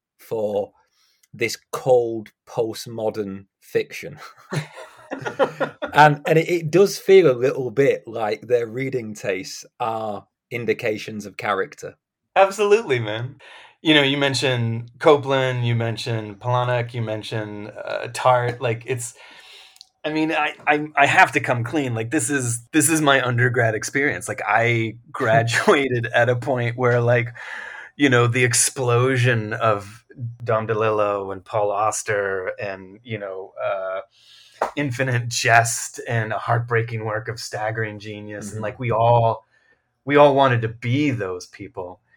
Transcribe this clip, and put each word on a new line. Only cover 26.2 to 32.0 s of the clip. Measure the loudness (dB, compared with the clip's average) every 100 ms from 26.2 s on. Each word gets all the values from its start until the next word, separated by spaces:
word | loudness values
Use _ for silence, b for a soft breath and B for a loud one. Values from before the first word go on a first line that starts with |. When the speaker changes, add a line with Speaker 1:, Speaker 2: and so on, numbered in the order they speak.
| 2
Speaker 2:
a | 0
point | -2 -2 -2 0
where, | 2 2
like, | 4 2 0 -6 B B B B B 0
you | 4
know, | 4 4
the | 2
explosion | 2 2 -2 -2 0 2 2 2 2 0 -2
of | -2 0 0 -4 -18 _ -14 -14 -8
Dom | -2 -2 0
DeLillo | 0 0 2 0 -2 -4
and | -10
Paul | -6 -2 0
Auster | 0 -2 -2